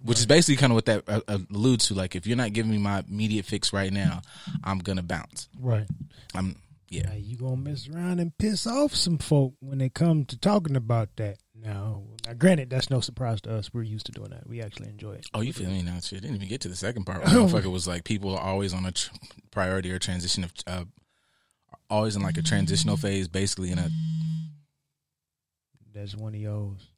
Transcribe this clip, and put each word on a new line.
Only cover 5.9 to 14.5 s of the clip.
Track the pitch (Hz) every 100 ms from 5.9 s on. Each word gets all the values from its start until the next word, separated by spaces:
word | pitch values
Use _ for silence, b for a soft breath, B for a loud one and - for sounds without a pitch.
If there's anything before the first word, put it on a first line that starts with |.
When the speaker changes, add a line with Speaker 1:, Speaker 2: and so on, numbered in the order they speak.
| - - B B
Speaker 1:
I'm, | 92 95 - _ - _
yeah. | 90 92
Speaker 2:
Now, | 104
you | 104 120
gonna | 131 131
mess | 139 143 135
around | 165 175 175
and | 170 -
piss | 214 196 233
off | 262 294 -
some | 180 156
folk | - 147 131 -
when | 135 135
they | 131
come | - 170 156 131
to | 123
talking | 196 208 160 135
about | 113 117 107 -
that. | 104 95 _ 113
Now, | 107 101 107 104 104 110 113
now, | 117
granted, | 180 165 123
that's | 131 -
no | 131
surprise | - 120 123 110
to | 113 110
us. | -
We're | 120
used | 110 107 -
to |
doing | 110 104
that. | 120
We | 113